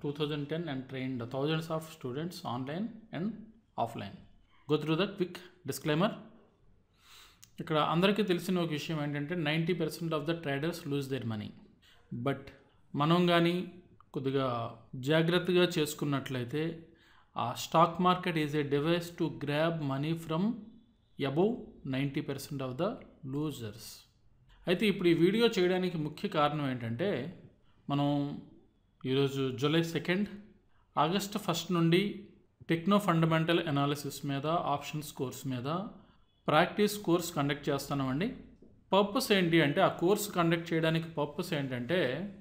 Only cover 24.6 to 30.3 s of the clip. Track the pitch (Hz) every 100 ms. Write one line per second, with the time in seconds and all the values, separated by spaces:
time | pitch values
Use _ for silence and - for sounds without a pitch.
24.6 | - 185 214 196 175 160 180 220 233 190
25.6 | 180 185 180 165 151 156 202 160 147 151
26.6 | 139 123 113 117 196 143 151 - - _
27.6 | _ _ - 143 143 143 143 - - -
28.6 | _ _ _ _ 127 135 135 135 131 117
29.6 | 147 165 165 160 175 185 208